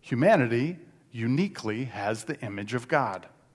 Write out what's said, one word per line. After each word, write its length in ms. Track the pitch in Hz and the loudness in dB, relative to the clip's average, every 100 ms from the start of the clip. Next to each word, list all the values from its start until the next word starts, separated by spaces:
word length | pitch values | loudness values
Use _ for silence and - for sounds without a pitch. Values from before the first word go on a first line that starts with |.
humanity 760 | - 123 170 208 123 117 147 180 - - _ | -4 4 6 6 6 2 0 -4 -14 -20 _
uniquely 720 | 117 113 135 196 - 110 107 123 | -4 0 0 0 -2 -6 -4 -6
has 400 | - 101 110 - | -4 -4 -4 -6
the 120 | 151 | -8
image 320 | 113 101 101 | -8 -8 -6
of 160 | 123 120 | -6 0
God. 380 | 151 123 92 - _ _ | 0 0 -6 -14 _ _